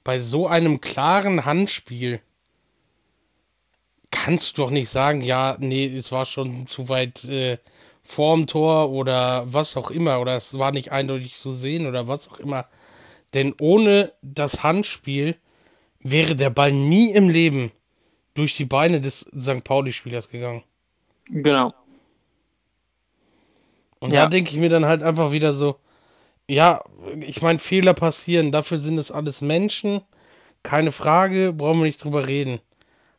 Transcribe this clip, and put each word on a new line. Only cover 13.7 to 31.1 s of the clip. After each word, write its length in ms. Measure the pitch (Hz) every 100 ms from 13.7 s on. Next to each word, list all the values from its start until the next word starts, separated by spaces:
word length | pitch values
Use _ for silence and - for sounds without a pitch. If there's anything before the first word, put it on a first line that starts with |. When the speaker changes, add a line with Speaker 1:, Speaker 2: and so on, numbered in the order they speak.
| 202 214 202 196 -
Speaker 1:
das 420 | 139 139 143 -
Handspiel 720 | 151 180 208 - - 139 147 165 _ _ _ _ _ _
wäre 340 | 127 151 160
der 160 | 143 139
Ball 220 | 120 143
nie 400 | 139 143 185 233
im 160 | 202 190
Leben 420 | 165 165 139 120 - _ _ _ _ _
durch 220 | - 151 -
die 80 |
Beine 360 | 135 139 165 165
des 200 | 135 - -
Sankt 360 | 139 127 127 -
Pauli-Spielers 640 | 135 135 117 120 120 -
gegangen. 340 | 120 120 117 - _ _ _ _ _ -
Speaker 2:
Genau. 440 | 160 147 139 123 - _ _ _ _ _ _ _ _ _ _ _ _ _ _ _ _ _ _ _ _ _ _
Speaker 1:
Und 120 | 131
Speaker 2:
Ja. 120 | 139
Speaker 1:
da 60 | 156
denke 200 | 185 165
ich 60 | 147
mir 120 | 170
dann 160 | 165
halt 200 | 151 160
einfach 260 | 156 160 151
wieder 220 | 151 151
so, 240 | 139 143 139 _ _ _ _ _ _ -
ja, 340 | 139 170 160 - - 90 151
ich 200 | 151 -
meine, 200 | 165 160
Fehler 340 | - 185 185
passieren, 560 | 175 165 - - 170 156
dafür 280 | 151 147 165
sind 200 | 147 160
es 140 | 147
alles 300 | 147 151 135
Menschen, 600 | 143 165 202 - 208 202 - _ _ _ _ _
keine 260 | - 147 156
Frage, 640 | - 151